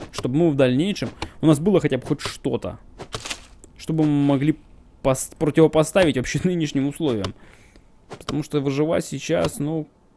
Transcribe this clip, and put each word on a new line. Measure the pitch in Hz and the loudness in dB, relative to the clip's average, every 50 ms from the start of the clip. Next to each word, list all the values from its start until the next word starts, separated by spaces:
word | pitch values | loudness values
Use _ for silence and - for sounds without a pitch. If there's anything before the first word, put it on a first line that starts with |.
| - - | -18 -14
чтобы | - - - 127 123 | -12 -8 -6 -2 0
мы | 147 175 170 | 2 2 2
в | 147 | 4
дальнейшем, | 135 135 127 123 127 160 202 208 - - 110 - - - - - - | 4 4 4 4 2 0 0 -2 -4 -6 -8 -8 -10 -14 -14 -8 0
у | - | 4
нас | 147 165 135 | 4 4 4
было | 156 202 202 170 | 4 2 2 4
хотя | - 147 - 127 | 2 2 -2 -2
бы | - | -2
хоть | - 151 - | -4 -6 -4
что-то. | - - - - - 139 127 113 - 92 - - - - - - - - - - - - - - - - - - - - - | -4 -8 -10 -8 -6 -4 -4 -4 -4 -8 -10 -12 -16 -20 -20 -20 -16 -14 -14 -12 -10 -12 -12 -12 -14 -20 -20 -20 -20 -20 -20
Чтобы | - - - 160 156 156 | -12 -8 -4 0 2 2
мы | 151 147 143 143 | 2 4 2 2
могли | 143 143 135 135 151 151 - - - - - - - - - - | 2 2 2 2 0 -2 -2 -8 -16 -20 -20 -20 -20 -20 -4 -2
пос-, | 135 131 131 - - - - | 0 0 0 -4 -8 -6 -2
противопоставить | 165 151 143 - 160 156 - 160 160 - - 202 185 160 131 | -2 0 4 6 6 6 6 4 2 2 2 2 2 4 2
вообще | 127 123 - - 151 | 0 -2 -2 -4 -2
<laughs> | - | 0
нынешним | 185 180 170 160 147 - 143 131 143 | 0 0 0 -2 -2 -2 -2 -2 -2
условиям. | 139 - 170 147 123 107 - 92 92 - - - - - - - _ - - _ _ _ _ _ - - | -4 -2 -2 -2 -2 -2 -4 -6 -8 -12 -18 -20 -20 -20 -20 -20 _ -20 -20 _ _ _ _ _ -20 -16
Потому | - - - 143 147 | -10 -6 -6 -6 -6
что | - - 147 | -2 -4 -2
выживать | 135 139 135 139 151 156 170 180 165 | -2 0 0 0 0 0 0 -2 -2
сейчас, | - - 135 - - 160 175 175 160 - - | -4 -8 -10 -4 -2 0 0 0 -2 -2 -4
ну, | 143 147 160 160 151 - _ _ _ _ _ | -4 -4 -4 -4 -6 -8 _ _ _ _ _